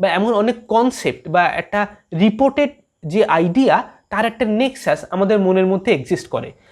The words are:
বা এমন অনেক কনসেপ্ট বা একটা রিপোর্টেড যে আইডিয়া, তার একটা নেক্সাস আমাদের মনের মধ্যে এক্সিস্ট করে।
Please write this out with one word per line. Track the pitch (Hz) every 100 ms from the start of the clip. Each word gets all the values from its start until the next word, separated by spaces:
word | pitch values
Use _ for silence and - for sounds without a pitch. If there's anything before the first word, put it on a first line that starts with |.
বা | 190
এমন | 175 220
অনেক | 208 220 233 -
কনসেপ্ট | 220 254 - 147 - -
বা | 175
একটা | 170 170 - 208 202 - _ 170
রিপোর্টেড | 214 214 269 269 285 - _ _
যে | 151 196
আইডিয়া, | - 165 175 233 247 165 - - _
তার | 202
একটা | 226 226
নেক্সাস | 220 214 262 - 165 156 -
আমাদের | 185 196 208
মনের | 185 190 185
মধ্যে | 190 214
এক্সিস্ট | 156 117 180 -
করে। | 120 - - _